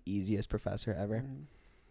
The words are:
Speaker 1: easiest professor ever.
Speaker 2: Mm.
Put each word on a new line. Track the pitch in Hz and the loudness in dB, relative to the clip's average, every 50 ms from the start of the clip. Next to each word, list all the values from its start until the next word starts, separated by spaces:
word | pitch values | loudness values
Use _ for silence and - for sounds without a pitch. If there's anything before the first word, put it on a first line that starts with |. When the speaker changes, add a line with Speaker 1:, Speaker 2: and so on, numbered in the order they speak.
| - | -2
Speaker 1:
easiest | 90 101 101 92 104 107 98 107 - | 0 0 2 2 4 2 2 2 0
professor | 107 104 - 98 101 104 - 113 92 - | 0 0 0 0 -2 0 0 0 0 0
ever. | 101 101 110 117 135 | 0 0 0 0 -2
Speaker 2:
Mm. | 135 135 139 147 - - - - - - - - - | -4 -6 -10 -12 -14 -18 -20 -20 -20 -20 -20 -20 -20